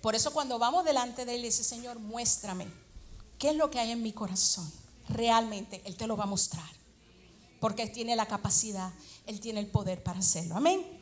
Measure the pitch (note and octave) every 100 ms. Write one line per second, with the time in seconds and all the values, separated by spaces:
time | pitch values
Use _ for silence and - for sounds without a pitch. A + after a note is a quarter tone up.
0 | A3 A3 D4 D4+ C#4 A#3 A#3 E4+ E4 C4
1 | B3 B3 A#3+ A#3+ A#3 A3 - A#3 A#3+ A#3
2 | G#3+ A#3 A#3+ - G#3 F#3 G3 - - -
3 | - - - - C#4 D4+ D4+ B3+ A3+ A#3
4 | A3+ G#3+ G3 F#3 - - D#3+ - - -
5 | - - A#3 A3+ A3+ G#3 A3 F#3+ G3+ E3
6 | A3+ G#3 G3+ F#3+ - E3 D#3+ - - _
7 | - - - - - - A3+ G#3+ A3 A#3+
8 | A3+ A#3 A3 G#3 G#3+ - A3 G3 F#3 E3+
9 | - - - G#3 A3+ G#3+ G3+ G#3+ F#3+ F#3
10 | - F#3 F#3+ E3 E3+ E3+ D#4 F#4+ F4+ -